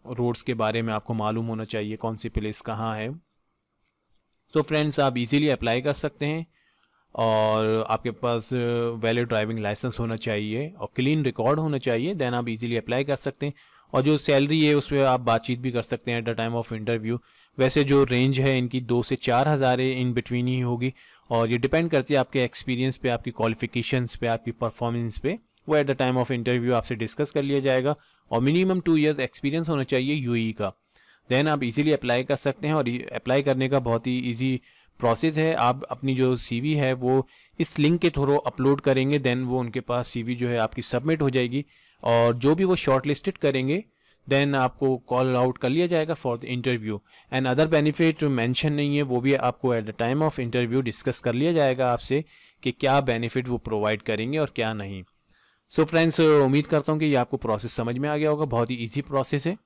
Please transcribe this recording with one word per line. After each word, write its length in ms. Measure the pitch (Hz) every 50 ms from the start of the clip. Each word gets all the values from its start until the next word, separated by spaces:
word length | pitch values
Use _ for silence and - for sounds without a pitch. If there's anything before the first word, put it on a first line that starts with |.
| _
रोड्स 340 | - 127 117 120 120 117 -
के 120 | - - 123
बारे 280 | 113 110 107 110 117
में 120 | 113 113 107
आपको 200 | 107 - - 120
मालूम 320 | 110 107 107 110 113 113
होना 180 | 117 113 110 110
चाहिए, 320 | 107 - 110 104 104 110
कौन 200 | - - 110 113
सी 140 | 107 - 113
प्लेस 320 | - 117 104 107 107 -
कहाँ 340 | - - 110 107 110 113 110
है। 120 | 107 110 117 143 170 _ _ _ _ _ _ _ _ _ _ _ _ _ _ _ _ _ _ _ _ _ _ _ _ _ _ -
So 100 | 156 143
फ्रेंड्स, 360 | - 156 151 151 151 135 -
आप 180 | 139 135 123
ईजीली 320 | 123 120 113 139 147 151 151
अप्लाई 320 | 131 - - 117 113 127
कर 120 | 131 147 135
सकते 320 | - - 147 _ _ 147
हैं 200 | 143 156 165 165 _ _ _ _ _ _ _ _ _ _ _ _ _ _
और 720 | - 113 113 110 110 107 107 107 110 110 110 110 113 110 -
आपके 220 | 110 110 - 123
पास 380 | 107 - - 120 120 117 107 - 131 123 120 120 120 117 117 117 117 113 113
वैलिड 240 | 113 117 120 120
ड्राइविंग 320 | 117 117 107 107 107 113 113
लाइसेंस 400 | 107 101 104 - - 127 113 -
होना 160 | 120 113 113
चाहिए 540 | 107 - 117 107 104 107 107 107 120 147 160 196 -
और 120 | - - _
क्लीन 280 | - 127 139 156 156 143
रिकॉर्ड 340 | 131 - - 110 123 147 156
होना 180 | 160 156 143
चाहिए, 380 | 135 120 131 117 117 127 175 202
then 180 | 165 135 123 123
आप 160 | 120 120 120
ईजीली 280 | 113 110 123 117 117
अप्लाई 260 | 113 107 113 120 127 139
कर 120 | 143 139
सकते 300 | - - 143 - _ 143
हैं। 80 | 143 - _ _ _ _ - _ _ -
और 80 | 135
जो 160 | 131 147 151
सैलरी 480 | 147 - - 143 139 143 143 156 160 151
है 80 | 147 147
उस 120 | 147 143 -
पर 120 | 147 139 135
आप 140 | 131 127 127
बातचीत 400 | 123 120 113 113 - - 123 123
भी 120 | 123 131
कर 100 | 120 120
सकते 300 | 113 - 127 117 _ 123
हैं 120 | 120 117 110
at 60 | 117
the 100 | 117 113
time 240 | 113 117 117 117 113
of 100 | - 117
interview। 440 | 110 107 117 117 113 107 113 120 120 _ _ _ _ _ _ _
वैसे 260 | - 131 131 - 151 143
जो 200 | 139 139 139 139
रेंज 360 | 120 127 123 127 135 135 131
है 180 | 131 139 131
इनकी 240 | 127 123 120 127 131
दो 220 | 123 117 120 120 117
से 120 | - 135
चार 320 | - - 127 120 120 135
हज़ार 340 | 151 151 139 135 127 127 127
है, 220 | 131 131 131 127 127
in 100 | 123 120
between 300 | 123 120 - 123 123 123
ही 120 | 127 127 127
होगी 340 | 123 120 120 117 123 131 - _ - - - _ _ _
और 220 | 120 113 117 113
ये 60 | 120
डिपेंड 320 | 120 120 131 - 160 170 170
करती 220 | 156 139 131 - 147
है 60 | 135
आपके 240 | 123 _ - 135 123
एक्सपीरियंस 540 | 120 - - - - 127 120 127 131 127
पे, 120 | - - 127
आपकी 220 | 120 113 - 123
क्वालिफिकेशंस 840 | 113 - 113 113 113 - - 117 - 123 117 - - 127 123 117 -
पे, 120 | - -
आपकी 240 | 117 113 113 - 120
परफॉर्मेंस 680 | 113 _ 120 113 - - 120 117 117 117 117 113 107
पे। 200 | - - 139 190 240 _ _ _ _ _ -
वो 80 | 151
at 100 | 151 143
the 80 | 139 135
time 220 | - 135 127 127
of 140 | 127 123 -
interview 400 | 135 120 113 123 123 123 117 123
आपसे 240 | 123 117 110 - 123
डिस्कस 360 | 107 113 110 - - 151 143
कर 120 | - 147 139
लिया 160 | 139 139 139
जाएगा 360 | 135 135 131 131 127 143 147 _ _ _ _ _ _ _
और 100 | - 117
मिनिमम 380 | 123 139 156 175 185 190 185 185
टू 140 | - 170 160
इयर्स 220 | 156 147 151 151 143
एक्सपीरियंस 500 | 131 - - - - 139 143 165 165 156
होना 140 | 160 139 131
चाहिए 300 | - 139 127 127 139 147
यूएई 380 | 156 131 120 120 117 113 113
का, 220 | 107 - 104 95 - _ _ _ _ _ _ _ _ _ _ _
then 180 | 123 131 147
आप 160 | 156 151 143 135
ईजीली 280 | 120 110 139 147 156
अप्लाई 320 | 147 135 - 123 120 123 127
कर 120 | - 143
सकते 320 | 127 - 143 131 - -
हैं। 60 | 151 156
और 160 | 151 135 120
ये 200 | 120 120 - - 120
अप्लाई 260 | 113 _ 127 127 143
करने 280 | 139 143 131 127 135 127
का 100 | 139 139
बहुत 280 | 127 120 117 117 -
ही 100 | 127 127 127
ईजी 420 | 123 123 117 113 131 131 131 123 _ _ _ _ _ _ _ _
प्रोसेस 380 | - 117 113 - - 160 147
है। 160 | 156 156 160 160
आप 280 | - 117 123 127 135 -
अपनी 320 | - 120 120 131 135 131
जो 200 | 127 131 127 127
सीवी 360 | 117 - - 120 117 127 151 156
है 200 | 147 139 131 131
वो 340 | 127 123 123 131 135 131 _ _ - _ _ _ -
इस 200 | 170 - - -
लिंक 220 | 147 151 170 170
के 80 | - 170
through 300 | - 143 139 139 143 143 -
अपलोड 360 | 131 - - 127 135 143 139
करेंगे, 380 | - 143 131 131 131 139 147 147
then 240 | 131 127 123 127 127
वो 160 | 123 127 131
उनके 200 | 123 117 104 127
पास 280 | - - 120 123 120
सीवी 280 | - - 123 113 120 123
जो 120 | 120 123
है 100 | 120 120
आपकी 240 | 120 110 110 - 127
सबमिट 400 | 113 - - 123 131 156 165 151
हो 80 | 147 135
जाएगी 360 | 123 131 123 120 123 139 147 _ _ _ _ _ _ _ -
और 320 | - 117 117 117 120 120
जो 200 | 120 120 143 156
भी 80 | 170 190
वो 120 | 180 180
शॉर्टलिस्टेड 600 | - - 143 131 131 - 143 147 - - 202 -
करेंगे, 460 | - - 143 135 131 127 135 151 190 220 _ _ _ _ _ _ _ _
then 280 | - 135 139 143 143 139
आपको 420 | 135 131 123 - - 143 135 131
कॉल 380 | 123 _ - 123 127 131 131 127
आउट 220 | 123 127 127 123
कर 120 | - - 123
लिया 180 | 135 165 180
जाएगा 280 | 170 175 160 156 160 160
for 180 | - - 131 117
the 120 | 117 - -
interview। 500 | 123 123 120 131 123 117 107 107 104 98 _ _ - - _ _ 131
And 140 | 131 135
other 200 | 127 127 143 156
benefit 560 | 156 165 151 147 151 147 - 165 160 156 - 156 147
mention 400 | 135 123 113 120 127 - - 151
नहीं 260 | 147 147 147 143 143
है, 60 | 147
वो 200 | 147 131 123 123
भी 120 | 120 139 139
आपको 420 | 131 117 123 120 _ - 127 120
at 100 | 117 107
the 100 | 107 104
time 280 | - 117 117 131 147 156 156
of 100 | - -
interview 440 | 123 117 110 123 123 117 117 135 131
discuss 360 | 117 104 - - 131 120 -
कर 140 | - 123 117
लिया 200 | 123 143 170 170
जाएगा 380 | 160 143 135 131 127 131 123 120
आपसे 300 | 117 - - 131 147 156 _ - - - - _ _ -
कि 80 | 131
क्या 280 | 120 _ - 135 135 143
बेनिफिट 460 | 139 127 117 113 120 117 - 131 123
वो 100 | 127 123
प्रोवाइड 440 | 110 - 113 110 104 104 107 110 104
करेंगे 360 | - - 110 104 110 123 143
और 140 | 156 151 131 -
क्या 180 | - 117 110 113
नहीं। 300 | 104 101 98 98 95 90 _ _ _ _ _ _ _ _ _ _ _ _ _ -
So 120 | - 160
फ्रेंड्स, 340 | 151 165 165 165 165 156 -
उम्मीद 480 | 160 156 151 147 139 131 135 147 147
करता 240 | - 160 151 135 -
हूँ 80 | 156 151
कि 60 | 160
ये 100 | 151 143
आपको 220 | 127 123 - -
प्रोसेस 360 | 123 - 113 107 104 117 117 -
समझ 240 | - 117 117 120
में 120 | 127 143 151
आ 80 | 151
गया 120 | 147 151 151
होगा, 160 | 151 147 156
बहुत 260 | 139 120 117 120 117
ही 40 | 127
ईजी 260 | 120 117 113 - 143
प्रोसेस 460 | 139 - 139 135 131 - - 143 -
है। 100 | 165 185 - _